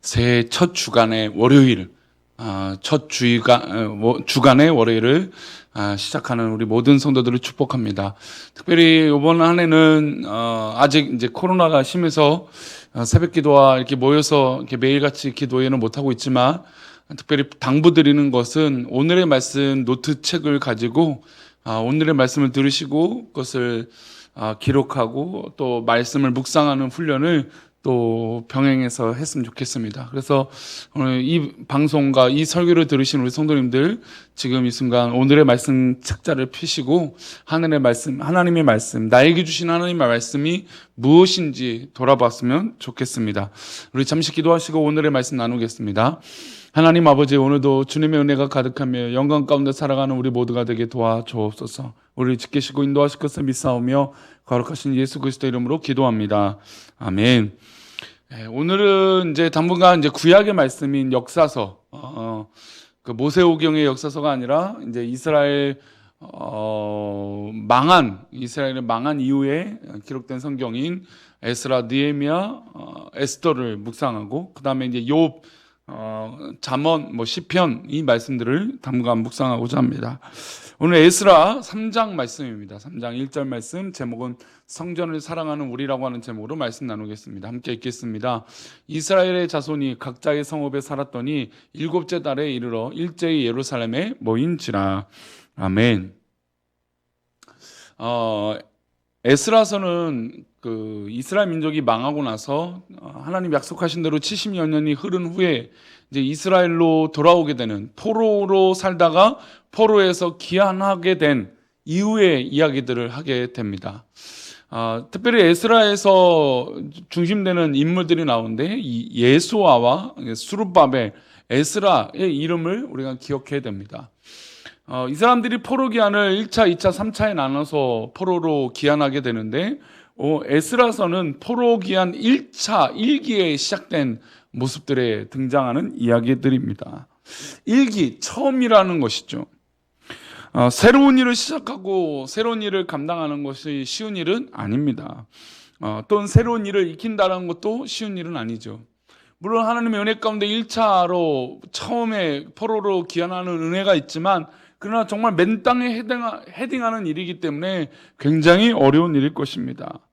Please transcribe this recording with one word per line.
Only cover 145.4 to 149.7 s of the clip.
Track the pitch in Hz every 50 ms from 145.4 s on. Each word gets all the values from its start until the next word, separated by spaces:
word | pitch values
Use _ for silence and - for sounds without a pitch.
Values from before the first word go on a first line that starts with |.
| - - - - _ _ _ _
어, | - 107 107 107 110 _
또는 | 208 208 208
새로운 | 196 185 220 226 233 240 226 208
일을 | 196 196 202 185 170
익힌다는 | 160 156 - 226 220 208 196 190 185 180 185
것도 | 175 170 175 - 214 220 240 277
쉬운 | 233 - - 220 214 196
일은 | 180 170 165 170 143
아니죠. | 113 113 117 110 110 113 107 113 117 _ _ _ _ _ _ _ _ _ _
물론 | _ 165 202 226 226 226
하나님의 | 220